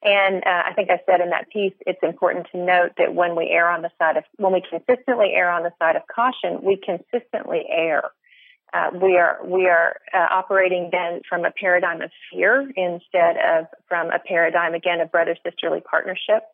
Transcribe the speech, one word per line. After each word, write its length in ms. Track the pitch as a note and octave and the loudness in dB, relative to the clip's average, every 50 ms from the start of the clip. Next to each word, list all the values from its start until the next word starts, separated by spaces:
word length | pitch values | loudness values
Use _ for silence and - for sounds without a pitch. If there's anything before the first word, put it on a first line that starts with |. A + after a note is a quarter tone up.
| - | 4
And, 400 | G#3+ G3+ G3+ G3 G3 G3 F#3 - | 4 4 4 4 2 0 0 0
uh, 160 | - F#3 F3 E3+ F3 | 0 0 2 0 -2
I 60 | F3+ | -2
think 160 | - G3 F3+ | -4 0 0
I 80 | F#3 F3+ - - | 0 -2 2 2
said 100 | F#3 F3 | 2 2
in 120 | F3 F3 | 2 0
that 180 | E3+ D#3+ - _ | -2 -4 -4 _
piece, 240 | - G#3+ G3+ F#3+ F#3+ _ - - | -6 -4 -4 -4 -4 _ -6 -6
it's 160 | F3+ - - | -4 -2 -2
important 420 | E3+ E3+ - - F3 - F3+ F3 - | -4 -2 0 0 0 0 -2 -8 -8
to 80 | _ F3+ | _ -6
note 320 | F3+ F3+ F3+ F3+ F3 - - - | -2 0 2 2 2 0 0 0
that 160 | F3 - - | -2 0 2
when 200 | E3+ F3 F3 E3+ | 0 0 0 0
we 120 | E3 E3 - | -2 -2 0
err 180 | E3+ E3+ E3+ E3+ | 0 2 2 2
on 100 | F3 E3 | 0 -2
the 80 | E3 E3+ _ _ | -4 -8 _ _
side 200 | E3+ D#3+ D3+ D#3 | 0 0 0 0
of, 60 | D#3 _ _ _ | -4 _ _ _
when 160 | G#3 F#3+ F#3+ | -2 0 0
we 80 | F#3 F#3 - | 0 -2 -4
consistently 640 | - E3 _ - B3+ B3 - - B3+ A#3 G#3+ F#3+ - | -12 -10 _ 0 0 0 0 -4 0 2 2 2 2
err 160 | - F#3 F3 | 2 2 2
on 140 | F3 E3+ E3 | 0 0 -2
the 80 | E3+ E3+ _ | -4 -4 _
side 160 | E3+ D#3+ D#3+ | 0 2 2
of 80 | D#3+ - _ - | 0 -2 _ -4
caution, 480 | - A#3 B3+ B3+ - - F3+ F3 - | 0 0 0 0 -2 -6 -6 -6 -2
we 160 | - F#3+ G3 F#3+ | 0 0 0 0
consistently 880 | - - F#3 F3+ - _ - A#3+ A#3+ _ - G#3 - - - E3 - - | -2 -6 -6 -6 -6 _ -6 -6 -6 _ -10 -10 -6 -4 -4 -4 -4 -2
err. 320 | - E3 E3 E3 D#3 - - - - _ _ _ - - - - - _ _ _ | -2 -2 0 0 0 -2 -2 -4 -10 _ _ _ -20 -20 -20 -20 -20 _ _ _
Uh, 200 | - F3 E3+ D3+ - F3+ | -2 -2 -2 -2 -2 0
we 160 | F3+ F#3+ F#3 F3+ | 2 4 4 6
are, 220 | E3+ E3 - - - | 4 4 2 -2 -6
we 220 | - F3+ F#3 F#3 F#3 | -4 -2 0 2 4
are, 280 | F3 E3 E3+ E3+ - - _ - - | 4 4 4 2 0 -4 _ -4 -2
uh, 140 | F#3+ E3+ - | 0 0 2
operating 600 | - F#3 F#3+ F#3+ G3+ F#3+ F#3+ F#3 F#3 F3+ F3 F3 | 0 0 -2 0 2 2 2 2 2 -2 -4 -4
then 300 | F#3 F3 F3 F3 F3 F3 - - | -4 -4 -4 -4 -6 -8 -8 -6
from 160 | F#3+ E3+ E3+ | -6 -2 -2
a 60 | E3 | -2
paradigm 520 | - - G#3 F#3+ F3+ F3+ F3 F3+ E3+ D#3+ - | -4 -2 0 2 2 2 2 0 -4 -6 -8
of 80 | E3+ _ - - - | -12 _ -18 -20 -16
fear 380 | - F3+ F#3 F#3+ A#3 C4+ C#4 C4+ C4 | -6 0 2 2 2 2 0 -4 -4
instead 600 | - F#3 F3+ F3 F3 _ _ - F3+ E3+ E3+ E3+ - | -4 -4 -4 -4 -6 _ _ 0 2 2 2 2 2
of 280 | - F3 E3 E3 D#3+ E3 - _ _ _ | 0 2 2 0 0 -4 -14 _ _ _
from 240 | F3+ E3+ E3 E3 | -4 -4 -2 -2
a 80 | E3 F3 | -4 -4
paradigm, 560 | - - F#3+ E3+ E3+ E3 D#3+ F3 E3+ E3 E3 | -4 -2 0 2 2 2 2 0 0 0 -4
again, 260 | E3+ E3+ F3+ F3 E3+ | -2 -2 -2 0 0
of 100 | E3 D#3+ | -2 0
brother-sisterly 720 | _ F3 E3+ E3+ E3+ E3+ _ F3 E3+ - - E3+ D#3 E3 - - | _ 0 0 0 -2 -4 _ -10 -10 -6 -4 -4 -4 -4 -4 -2
partnership. 540 | - D#3+ - - F3+ - - - G#3 A3 - - | -4 -2 -2 -2 -8 -10 -2 0 0 0 -2 -6